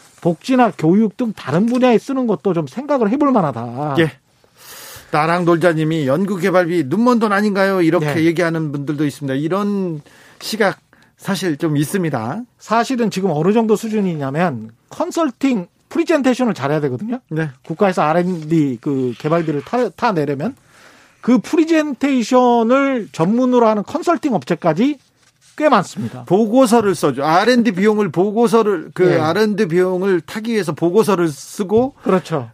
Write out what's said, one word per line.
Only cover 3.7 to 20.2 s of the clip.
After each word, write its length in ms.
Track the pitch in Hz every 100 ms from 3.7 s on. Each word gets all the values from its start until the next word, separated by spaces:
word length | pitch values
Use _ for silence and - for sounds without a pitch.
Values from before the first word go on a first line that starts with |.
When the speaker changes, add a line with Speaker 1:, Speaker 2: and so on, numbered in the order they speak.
| 123 151 139
Speaker 2:
예. 120 | 160 - _ _ _ _ - - - - -
나랑 340 | 156 160 175 170
놀자님이 600 | 170 180 160 156 160 131
"연구 300 | 147 190 196
개발비 480 | 196 185 170 175 131
눈먼 320 | 185 240 240
돈 120 | 214
아닌가요?" 500 | 202 208 196 196 190
이렇게 340 | 160 175 151 160
Speaker 1:
네. 80 | 160
Speaker 2:
얘기하는 460 | 170 170 165 156
분들도 340 | 143 139 147 147
있습니다. 300 | - 139 135
이런 640 | 156 185 202 202 185 156 - - - -
시각 380 | - 214 196 - _ _ _ _
사실 420 | - 190 185 143
좀 200 | 165 147
있습니다. 640 | 147 202 165 135 110 190 247 _
Speaker 1:
사실은 540 | - 226 226 254 220
지금 180 | 190 190
어느 220 | 147 165
정도 220 | 226 220 202
수준이냐면 960 | 226 214 190 156 135 147 180 120 110 - _
컨설팅 800 | - 339 339 311 - 277 240 175 _ -
프리젠테이션을 640 | - 330 311 262 247 247 175
잘해야 260 | 139 151
되거든요. 380 | 147 123 220 254 -
Speaker 2:
네. 200 | 156 160 123 -
Speaker 1:
국가에서 360 | 160 202 180
알앤디 800 | 151 170 180 175 151 165 143 117
그 320 | 151 135 127 113
개발비를 460 | 151 170 160 143
타, 240 | - 240 226
타내려면 640 | - 226 175